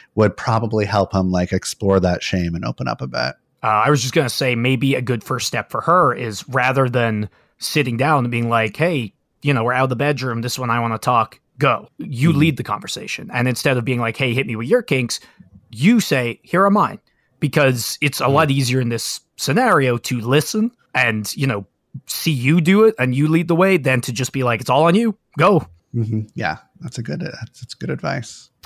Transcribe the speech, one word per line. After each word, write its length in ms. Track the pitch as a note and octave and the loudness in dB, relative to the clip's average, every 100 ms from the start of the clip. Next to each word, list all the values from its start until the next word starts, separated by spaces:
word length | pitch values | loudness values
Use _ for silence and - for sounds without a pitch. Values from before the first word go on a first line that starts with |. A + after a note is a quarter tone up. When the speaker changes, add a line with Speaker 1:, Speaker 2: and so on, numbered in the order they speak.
| - G#2+ | -6 2
Speaker 1:
would 200 | G#2 - | 2 2
probably 500 | - A2+ A2+ G#2+ G2+ | -2 -2 0 -2 0
help 280 | G#2 F#2+ | 0 2
him, 160 | F#2+ F#2 | 0 0
like, 200 | F2+ F2+ | 0 0
explore 460 | F#2+ - - G2 G2 | -2 -4 -4 2 2
that 240 | F2+ F2 | 2 0
shame 320 | - F#2 E2+ E2+ | -2 -2 -2 -4
and 100 | G#2+ | -6
open 220 | - A#2+ | -6 -6
up 120 | A2+ | -6
a 80 | C3 | -6
bit. 260 | B2 B2+ - _ - | -4 -6 -8 _ -6
Speaker 2:
Uh, 60 | A2+ | -2
I 240 | G#2+ A#2 | 2 2
was 100 | C#3+ | 2
just 140 | B2 E3 | 0 0
gonna 120 | B2+ | 0
say 280 | - C3 A#2 | -2 -2 0
maybe 400 | B2 B2+ C3+ B2+ | 0 0 0 0
a 60 | |
good 200 | B2+ A#2 | -2 -4
first 220 | - B2 - | -4 -6 -4
step 240 | A#2 - | -6 -6
for 120 | A2+ | -4
her 300 | D#3+ F3+ C#3+ G#2 | 2 4 2 0
is 280 | A#2 G2+ - | -6 -8 -4
rather 400 | B2+ B2 C3 B2+ | 0 2 2 2
than 400 | B2 A2+ G#2+ G#2+ _ _ - | 2 0 0 -6 _ _ -12
sitting 360 | - D#3 B2+ A#2 | -4 -2 0 0
down 300 | D3 D3 A#2+ | 2 2 0
and 60 | |
being 180 | A#2 A#2 | -2 0
like, 260 | A#2 A2 - | 2 0 0
"Hey, 380 | E3+ D3+ A2 _ _ _ | 0 0 -6 _ _ _
you 120 | C#3+ | 0
know, 100 | B2+ | 0
we're 80 | A#2 | 0
out 120 | B2+ | 0
of 60 | C3 | 0
the 60 | B2 | 0
bedroom, 460 | C#3+ C3+ B2+ A#2 | -2 -2 -4 -4
this 120 | B2 | -6
is 60 | - | -6
when 100 | B2 | -2
I 80 | A#2+ | -2
wanna 160 | A#2 A2 | -2 -2
talk, 420 | - A#2+ A2 - _ - | 0 0 0 -8 _ -2
go." 280 | C#3 A2+ - - | 0 0 -4 -16
You 340 | - B2 D#3+ | -10 0 2
Speaker 1:
Mm-hmm. 80 | C#3 | 4
Speaker 2:
lead 180 | D#3+ C#3 | 2 0
the 60 | |
conversation. 680 | - G#2+ - - - - - | -6 -8 -8 -12 -10 -12 -6
And 160 | B2 B2+ | -2 -2
instead 300 | A#2+ D3 B2 | 0 0 0
of 80 | A#2 | -2
being 160 | B2 | -2
like, 160 | A#2 - | -2 -2
"Hey, 160 | C3 | -2
hit 140 | A#2 A#2 | -2 -4
me 100 | A2 | -6
with 100 | B2 | 0
your 140 | B3 | 0
kinks," 400 | A#3 C3 A#2+ - - _ - - - | 0 -2 -2 -8 -12 _ -20 -20 -16
you 300 | G#2+ E3+ A#3+ | 0 4 4
say, 400 | - C#3 A#2+ A2+ | 2 -2 -2 -8
"Here 220 | - F3 G3 | -4 0 2
are 60 | |
mine." 280 | G3+ B2+ - _ _ _ - | 2 0 -4 _ _ _ -6
Because 580 | D3 D3+ C3+ B2 - - | -2 2 2 2 -4 -2
it's 180 | D3 - | -4 0
a 80 | C3+ | 2
lot 200 | C#3+ D#3 | 2 2
Speaker 1:
Mm-hmm. 80 | C#3 | 2
Speaker 2:
easier 240 | B2 C3 | 0 0
in 80 | A#2 | -2
this 320 | A#2 - - _ - | -4 -6 -10 _ -8
scenario 600 | - F3+ B3 E3+ C3 A#2+ | -2 2 4 4 4 0
to 220 | - B2 | -2 -4
listen 520 | A2+ C#3+ - G#3+ A#3 _ _ | 2 2 2 -2 -2 _ _
and, 400 | C3+ A#2+ A2 G#2 - | 0 0 0 -4 -2
you 120 | C3+ | -2
know, 180 | G#2 G2 _ _ - - | -2 -6 _ _ -18 -10
see 260 | - E3 | -4 -2
you 280 | C#3 B2+ F3 | 0 2 4
do 240 | D#3+ G3+ | 6 6
it 120 | A3 - | 6 4
and 160 | B2+ B2+ | 0 2
you 120 | D#3 | 2
lead 180 | E3 E3 | 2 2
the 80 | E3+ | 2
way 220 | F#3+ F3+ | 4 4
than 240 | C3+ B2+ | 2 0
to 100 | - | -2
just 220 | A#2 B2 | -4 -4
be 100 | C#3 | -2
like, 160 | B2 A#2 | -2 -2
"It's 100 | B2+ | 2
all 140 | C3 | 4
on 120 | E3+ G3 | 4 4
you, 200 | A#3 - _ C#3+ | 2 -4 _ 2
go." 280 | F3 F3+ - - _ A#2+ | 4 4 0 -18 _ -4
Speaker 1:
Mm-hmm. 260 | A2 A2 G#2 - | -2 -4 -6 -6
Yeah, 220 | F#2+ D#2 _ - | -4 -6 _ -14
that's 160 | A#2 - | -12 -10
a 60 | |
good, 180 | A2+ D3 | -8 -8
that's, 400 | - - A#2+ - | -8 -10 -16 -16
that's 120 | - - | -18 -12
good 140 | - | -8
advice. 600 | C3 C#3+ C3+ - - - _ | -6 -4 -6 -8 -18 -20 _